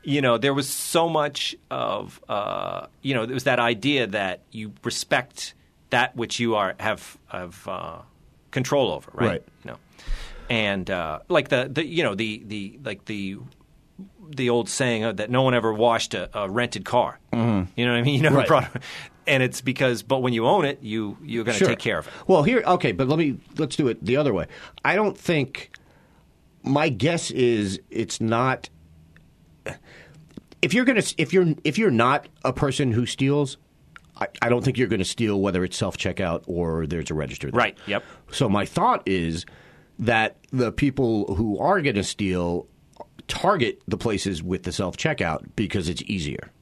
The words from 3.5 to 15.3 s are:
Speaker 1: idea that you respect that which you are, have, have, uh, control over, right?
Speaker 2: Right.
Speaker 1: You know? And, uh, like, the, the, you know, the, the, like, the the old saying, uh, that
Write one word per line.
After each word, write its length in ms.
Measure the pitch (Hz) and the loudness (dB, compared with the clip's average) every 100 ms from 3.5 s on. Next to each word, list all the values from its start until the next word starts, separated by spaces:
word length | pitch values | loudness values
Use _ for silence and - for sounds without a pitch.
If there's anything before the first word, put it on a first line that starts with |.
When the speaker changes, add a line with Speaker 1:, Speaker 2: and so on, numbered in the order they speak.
| 123 | 2
Speaker 1:
idea 480 | 120 113 131 143 113 | 2 2 0 0 0
that 340 | 104 95 87 _ | -2 -4 -6 _
you 200 | 113 107 - | -14 -14 -8
respect 680 | 120 - - 143 131 - - - _ _ _ | -6 -6 0 0 -2 -12 -14 -16 _ _ _
that 240 | 120 127 - | 0 0 -2
which 220 | 110 - | -6 -2
you 160 | 117 | 0
are, 200 | 107 95 - | 2 0 -2
have, 400 | - 107 - - _ | -4 -4 -8 -20 _
have, 400 | 92 90 92 98 | -12 -12 -14 -10
uh, 300 | 92 80 82 - _ - _ _ | -10 -10 -14 -20 _ -20 _ _
control 400 | - 127 143 117 | -6 0 0 0
over, 180 | 73 - | -2 -8
right? 120 | - 117 | -2 0
Speaker 2:
Right. 140 | 85 - _ | -2 -8 _
Speaker 1:
You 60 | - | -18
know? 40 | 60 _ - - - - - - | -18 _ -18 -6 -6 -6 -16 -2
And, 400 | 117 107 98 90 | 0 0 -2 -2
uh, 280 | 92 80 76 - | -4 -4 -8 0
like, 200 | 170 - | 0 2
the, 200 | 131 143 | 0 0
the, 120 | 139 | -4
you 180 | 156 170 | -4 -2
know, 100 | 139 | -2
the, 260 | 98 113 110 101 | 0 -4 -4 -8
the, 320 | 104 98 113 | -10 -10 -10
like, 200 | 131 98 - | -12 -12 -8
the 320 | 107 95 101 127 - _ _ _ - 190 _ 170 | -6 -6 -8 -16 -20 _ _ _ -20 -20 _ -14
the 220 | 143 123 | -2 2
old 180 | 120 107 | 2 0
saying, 360 | - 127 113 | -2 0 0
uh, 80 | 113 | -2
that 180 | 98 107 | -4 0